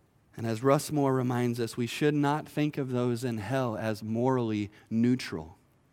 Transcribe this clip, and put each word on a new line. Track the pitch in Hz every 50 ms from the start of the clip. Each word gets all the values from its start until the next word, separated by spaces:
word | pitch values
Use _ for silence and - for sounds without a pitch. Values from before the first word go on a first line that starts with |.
| _ _ _ _ _ _ -
And | - 113
as | 117 113 110
Russ | 131 135 139 147 - -
Moore | 151 147 139 135 131
reminds | 131 123 127 123 123 123 120 117 120
us, | 117 110 - 123
we | 120
should | 113 - - 156 147
not | 151 147 143 143 147 156 -
think | - - 151 147 151 -
of | 151 135 127
those | 123 123 123 123 120 113 131
in | 123 113 110
hell | 95 92 139 131 127 117 107 123
as | 113 110 107 101
morally | 110 107 113 113 120 131 131 127 120 110 110 104 104 98 - - - -
neutral, | 107 113 117 123 127 127 - - 101 82 80 82 87 _ _ _ _ _ _ _